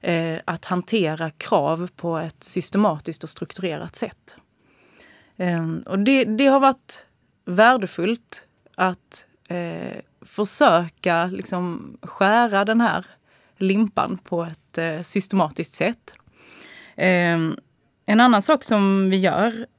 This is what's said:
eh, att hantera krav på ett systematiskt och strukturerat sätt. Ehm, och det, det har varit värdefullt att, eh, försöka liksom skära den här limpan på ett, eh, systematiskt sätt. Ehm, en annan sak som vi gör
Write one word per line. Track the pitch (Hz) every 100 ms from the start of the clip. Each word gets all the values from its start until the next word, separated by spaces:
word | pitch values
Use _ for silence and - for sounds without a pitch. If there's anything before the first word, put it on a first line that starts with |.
eh, | - 170 165 160 -
att | 165 -
hantera | 180 - 220 160 156 160
krav | - - 190 143 160 175 -
på | 170 165
ett | 165 -
systematiskt | - - - 196 208 151 - 160
och | 165
strukturerat | - 156 - 180 151 165 -
sätt. | - - - - _ _ _ _ _ _ - _ _ -
Ehm, | 180 170 160 165 -
och | 196
det, | 208 269
det | 233 214 277
har | 269
varit | 269 262 - - _ _ _ _ -
värdefullt | 180 226 254 190 - 180 233 _ - _ _ _ -
att, | 185 180 _ - - _ _
eh, | 175 170 165 - - - _
försöka | - - 208 - 285 170 170 _ 185 170 175
liksom | 190 - 180 180 165 - -
skära | - - 196 226 240 196 202
den | 226
här | 233 175 - _ _ _ _ _
limpan | 190 196 214 - - 185
på | - 170
ett, | 170 160 _ -
eh, | 165 156
systematiskt | 170 208 - 196 156 165 170
sätt. | - 185 240 - - _ _ - - - - - -
Ehm, | 185 180 175 170 160 - _ _ _ _ -
en | 214
annan | 247 214
sak | 202 311
som | - 214 196 196 190
vi | 190
gör | 185 160 220 226 233